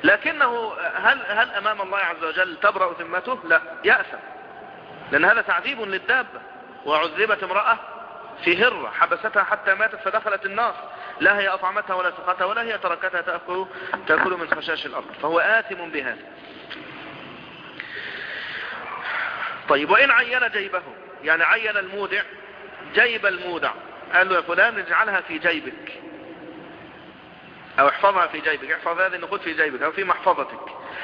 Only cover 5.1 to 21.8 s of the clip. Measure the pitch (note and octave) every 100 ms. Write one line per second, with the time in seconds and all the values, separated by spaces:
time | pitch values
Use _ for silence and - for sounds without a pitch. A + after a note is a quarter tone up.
5.1 | C#3+ E3+ A3+ G3+ F3 A3+ C4+ G#3 F#3+ F#3+
6.1 | B3+ A#3+ - - - - - C#3+ D3+ E3
7.1 | F3 A3 G#3 F#3 F#3+ G#3 A3+ - - -
8.1 | - - - - F3 A#3+ G3+ A#2+ - E3
9.1 | E3+ A3 G#3 F#3 G#3 G3+ G3 A3 G#3+ F#3+
10.1 | G#3 G#3+ G3 G3 G3 A#3 - - - -
11.1 | - E3 G3+ G3 F#3 F#3 G3+ G#3 F#3 F3+
12.1 | F3 D#3+ F#3 F#3 A3 A#3 G#3 F#3+ E3+ F#3
13.1 | F3+ F3 F3 - F3+ F#3+ - - - -
14.1 | D#3 - F3+ D#3+ - D3+ D#3 D3 D#3 -
15.1 | - D3 E3 E3 A3+ A3 F#3 E3+ D3 C3
16.1 | G#2 - - - - - - - - -
17.1 | - - - - - - - - - -
18.1 | - - - - - - - - - -
19.1 | - - - - - - C#3+ D3 G#3 C#4
20.1 | A#3+ A#3+ B3 A#3+ G#3 G3 F3+ - - -
21.1 | - D3 D#3+ E3 A3 A3 G#3